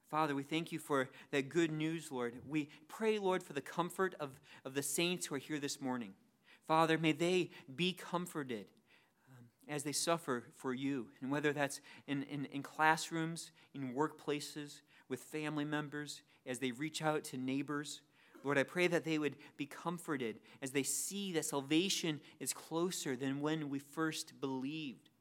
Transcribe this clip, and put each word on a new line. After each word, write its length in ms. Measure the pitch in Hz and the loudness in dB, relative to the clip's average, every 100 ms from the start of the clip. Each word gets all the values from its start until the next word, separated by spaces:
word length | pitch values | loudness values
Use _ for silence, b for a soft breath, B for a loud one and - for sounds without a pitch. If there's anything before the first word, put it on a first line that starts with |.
| _ | _
Father, 240 | 151 156 | 2 2
we 80 | 139 | 0
thank 280 | 139 160 165 | 0 -2 -2
you 80 | 160 | -6
for 300 | - 143 127 B B | 2 2 2 B B
that 180 | 143 135 | 0 2
good 240 | 170 165 | 2 2
news, 400 | 156 156 165 - | 2 0 -2 -4
Lord. 220 | 131 120 123 127 | -4 -4 -4 -2
We 220 | 156 143 B - | -2 -2 B -16
pray, 300 | - 220 214 | -2 0 2
Lord, 240 | 190 185 | 2 2
for 100 | 180 | 0
the 80 | 175 | -6
comfort 520 | - - 175 - 190 - | -4 -2 -2 0 0 0
of, 180 | 143 131 B B | -8 -8 B B
of 100 | 135 | -4
the 80 | 135 | -2
saints 440 | 135 - 175 175 - | 0 2 2 2 -2
who 80 | |
are 40 | 143 | -6
here 200 | - 151 | -4 -4
this 220 | 139 - | -4 -4
morning. 320 | 135 127 104 - _ _ B B - | -2 -2 -6 -14 _ _ B B 2
Father, 280 | 160 160 160 | 6 6 6
may 160 | 160 | 4
they 380 | 151 170 185 175 B - | 4 4 4 2 B -12
be 180 | 131 180 | 0 0
comforted, 720 | 180 - 175 180 156 135 110 95 _ b b b b b | 0 -4 -4 -2 -4 -4 -6 -8 _ b b b b b
um, 160 | 127 120 _ - | -20 -20 _ -6
as 140 | 147 | -4
they 100 | 147 | -2
suffer 520 | 139 170 165 160 120 - | 0 2 2 2 -2 -4
for 180 | - 131 | -6 -4
you, 360 | 127 135 139 107 - | 0 0 0 -4 -8
and 100 | 131 | -2
whether 220 | 143 147 | 2 2
that's 280 | 143 139 - B B - | 4 0 0 B B -4
in, 160 | 143 | -2
in, 220 | - 147 131 | -2 -6 -4
in 160 | 139 | -6
classrooms, 880 | - - 156 160 - 165 165 165 - B B | -8 4 6 6 0 -2 -2 -4 -12 B B
in 180 | 143 131 | -6 -4
workplaces, 840 | 123 156 156 - 147 143 151 147 - B B B | 0 0 0 -4 -4 -4 -10 -12 -14 B B B
with 120 | 127 | -8
family 440 | - 156 151 151 | -6 -4 -2 -2
members, 580 | 147 151 147 147 147 - b b 131 | 0 -2 -2 -6 -8 -12 b b -8
as 140 | 123 | -2
they 120 | 131 | -2
reach 300 | 120 156 156 | -2 -6 -2
out 220 | 156 151 | 0 0
to 120 | 151 135 | -2 -4
neighbors. 640 | 131 139 139 147 147 - _ B B - | -2 -2 -2 -4 -4 -10 _ B B -6
Lord, 140 | 135 143 | 2 4
I 60 | |
pray 240 | 135 180 175 | 4 4 4
that 180 | 165 | 4
they 140 | 147 156 | 2 2
would 180 | 147 139 B - | 2 -2 B -8
be 100 | 143 | -8
comforted 720 | - 170 170 - 143 117 104 B B | -4 -4 -4 -4 -2 -2 -4 B B
as 80 | 135 | 0
they 120 | 139 | 0
see 500 | 131 - - 196 196 | 2 -2 -2 -2 0
that 120 | 160 | 0
salvation 760 | 143 143 135 156 190 - 175 147 B B | 0 -2 4 4 4 0 0 -2 B B
is 120 | 135 | -6
closer 640 | - - 160 180 175 156 123 | -6 -4 0 0 0 -2 -2
than 240 | 135 139 | -2 0
when 280 | 147 160 147 | 0 -2 -2
we 100 | 139 | -6
first 640 | 139 - 160 156 - 123 | -6 -2 0 0 -10 -6
believed. 680 | 139 131 135 160 147 98 _ _ | -4 -2 -4 -6 -8 -10 _ _